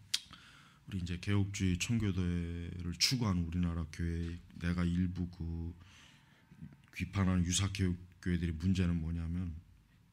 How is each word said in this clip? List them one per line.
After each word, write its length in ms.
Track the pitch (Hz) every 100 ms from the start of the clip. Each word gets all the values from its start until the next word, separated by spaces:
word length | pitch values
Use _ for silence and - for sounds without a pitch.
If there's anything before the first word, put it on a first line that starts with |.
| - - - - - - - - -
우리 120 | 95
이제 180 | 87 87
개혁주의 580 | 101 101 98 98 95 87
청교도를 1120 | - 117 104 90 90 87 85 85 85 90 87 82
추구하는 460 | - 127 110 90
우리나라 420 | 82 87 87 82 82
교회, 480 | - 85 85 85 85 - -
내가 300 | 87 87 87
일부 440 | 87 92 92 87
그 420 | - 82 82 85 85 - - - - _ _ - - - - -
비판하는 500 | - 90 98 92 92
유사개혁 540 | 87 87 95 98 92 87 - -
교회들의 340 | 90 87 85 78
문제는 460 | 92 92 87 85
뭐냐면 520 | 78 85 82 87 90 80 - - - - _